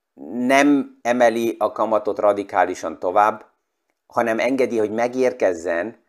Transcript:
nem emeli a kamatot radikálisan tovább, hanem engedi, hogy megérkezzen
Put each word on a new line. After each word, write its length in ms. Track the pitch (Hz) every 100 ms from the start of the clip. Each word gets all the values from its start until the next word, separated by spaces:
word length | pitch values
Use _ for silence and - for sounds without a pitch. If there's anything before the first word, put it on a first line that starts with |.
| _ - 76
nem 680 | 113 123 135 143 143 131 _
emeli 540 | 117 123 120 113 113 -
a 140 | 107
kamatot 460 | - 110 107 107 98
radikálisan 800 | 104 101 98 98 90 90 85 76
tovább, 460 | 92 98 104 110 - _ _ _ _ _ _
hanem 320 | - 117 113
engedi, 400 | 120 131 123 113
hogy 120 | 107
megérkezzen 1120 | 110 120 127 127 123 101 85 85 85 104 120